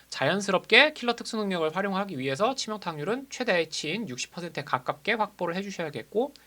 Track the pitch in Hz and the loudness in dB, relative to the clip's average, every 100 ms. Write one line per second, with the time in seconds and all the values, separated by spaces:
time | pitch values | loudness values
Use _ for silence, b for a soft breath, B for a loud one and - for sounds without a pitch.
0 | - - 135 196 196 180 - 226 302 302 | -10 0 2 2 2 0 6 6 6 4
1 | 240 233 208 220 202 180 156 180 202 190 | -2 -2 -4 -2 0 0 0 0 0 -2
2 | 202 139 131 135 226 262 226 214 180 151 | -2 -2 -2 2 0 0 -4 -6 -6 -4
3 | 160 254 269 - 233 180 165 - 151 208 | -2 -4 -4 -2 2 2 2 -4 -4 -4
4 | 180 123 - 175 170 147 - 131 - - | -4 -6 -8 -8 -8 -8 -2 0 0 -2
5 | 196 220 202 - 175 180 202 190 156 117 | 0 0 -2 -2 -4 -2 -4 -6 -6 -6
6 | - 208 277 b | -4 -2 -2 b